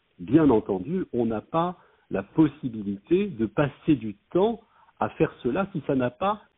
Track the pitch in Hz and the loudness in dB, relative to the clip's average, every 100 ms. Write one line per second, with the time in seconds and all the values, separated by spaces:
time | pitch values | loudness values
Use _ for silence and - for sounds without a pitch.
0 | _ - 90 151 147 107 - 92 92 95 | _ -16 2 4 6 4 2 -4 -4 -6
1 | - 120 117 107 - 165 175 180 _ _ | -4 -2 -2 -4 -4 -4 -4 -6 _ _
2 | - 95 - - 151 - 127 113 101 98 | -8 -8 -2 2 2 0 -10 -8 -8 -8
3 | - 180 208 113 110 - 139 - - 135 | -2 0 0 -4 -2 0 -2 -2 0 0
4 | 110 101 _ 175 220 220 _ _ _ - | -2 -12 _ 0 0 -2 _ _ _ -8
5 | 107 - 156 - 123 165 196 156 - 135 | -6 -2 -2 -2 -4 -2 -4 -6 -2 0
6 | 123 - 196 214 _ | -2 -2 -4 -4 _